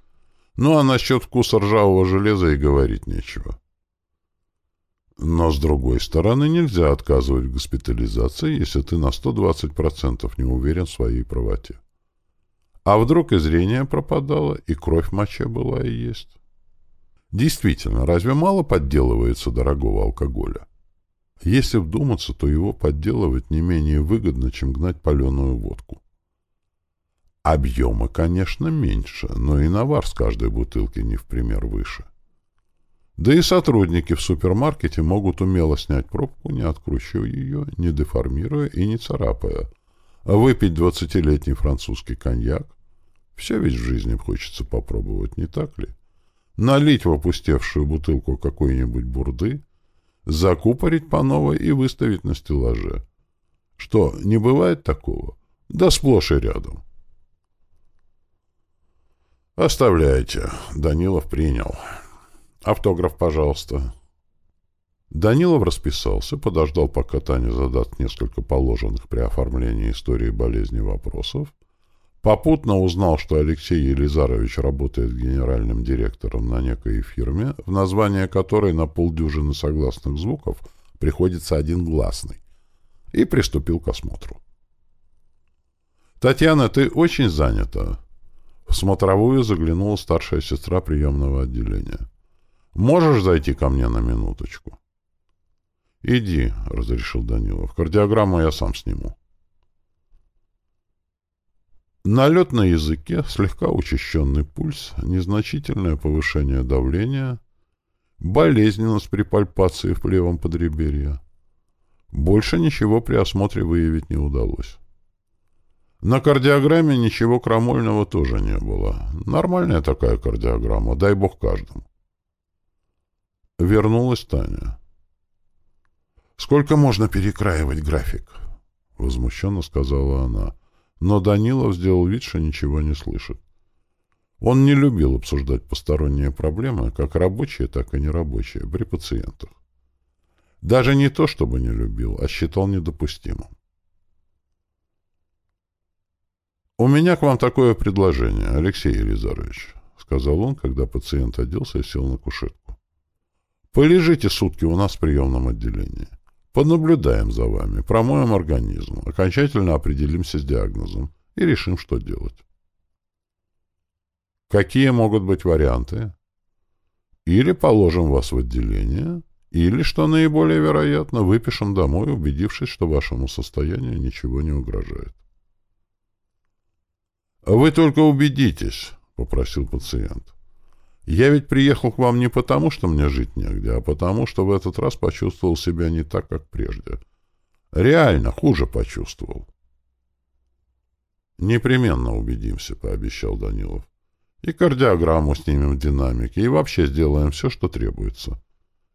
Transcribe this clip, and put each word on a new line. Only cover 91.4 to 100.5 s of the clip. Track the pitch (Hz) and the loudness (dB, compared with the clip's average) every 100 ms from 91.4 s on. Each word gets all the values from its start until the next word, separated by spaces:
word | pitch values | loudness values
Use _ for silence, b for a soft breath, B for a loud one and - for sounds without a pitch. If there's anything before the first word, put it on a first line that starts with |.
отделения. | 64 60 52 50 50 - - _ _ _ _ _ _ | -2 -4 -4 -4 -6 -10 -12 _ _ _ _ _ _
"Можешь | - 110 175 160 127 | 0 4 4 4 4
зайти | 92 82 71 | 4 2 2
ко | 65 69 | 0 0
мне | 65 58 | 0 0
на | 57 | 0
минуточку?" | 58 57 50 50 - - - - _ _ _ _ _ _ _ _ _ _ _ _ | -2 -2 -4 -6 -12 -14 -18 -20 _ _ _ _ _ _ _ _ _ _ _ _
"Иди", | - 123 104 78 57 - - | 0 0 2 0 0 -2 -6
разрешил | 53 55 60 - 57 | -6 -4 -4 -4 -6
Данилов. | 55 55 53 90 87 - | -4 -2 -2 -4 -6 -4
"Кардиограмму | 87 104 104 110 101 87 | 0 2 4 4 2 2
я | 80 | 2
сам | - 52 | 0 -6
сниму". | - - - - - _ _ _ _ _ _ _ _ _ _ _ _ _ | -6 -6 -8 -8 -12 _ _ _ _ _ _ _ _ _ _ _ _ _